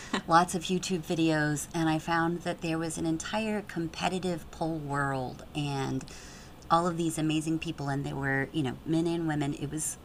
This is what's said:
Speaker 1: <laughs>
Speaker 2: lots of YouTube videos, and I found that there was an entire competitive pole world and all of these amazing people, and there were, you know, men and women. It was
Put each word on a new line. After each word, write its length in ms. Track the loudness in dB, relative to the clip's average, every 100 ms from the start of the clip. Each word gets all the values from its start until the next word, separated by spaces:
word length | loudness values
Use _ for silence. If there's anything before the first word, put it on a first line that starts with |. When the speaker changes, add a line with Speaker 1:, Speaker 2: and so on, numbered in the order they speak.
Speaker 1:
<laughs> 240 | -4 -4 6
Speaker 2:
lots 260 | 6 6 2
of 80 |
YouTube 380 | 0 0 2 -2
videos, 680 | 0 2 4 4 2 0 -2
and 160 | 0 2
I 80 | 2
found 420 | 2 2 2 0
that 180 | -2 -2
there 160 | -2 0
was 200 | 0 -2
an 80 | 0
entire 560 | 0 0 -2 0 -2
competitive 840 | -2 -4 -4 -2 0 0 0 -2 -6
pole 260 | -4 -2 -2
world 640 | -2 0 0 0 -2 -6 -8 -4
and 500 | -2 -2 -2 -2 -6 -12 -14 -16 -16 -16 2
all 180 | 2 4
of 80 | 2
these 200 | 0 0
amazing 420 | 0 0 0 -2
people, 300 | -2 -4 -2
and 160 | -2 -2
there 100 | -2
were, 320 | 0 2 0
you 100 | 0
know, 140 | -2 -2 0
men 220 | 2 2
and 200 | 0 0
women. 280 | 0 0 -2
It 160 | -4
was 260 | -4 -4 -6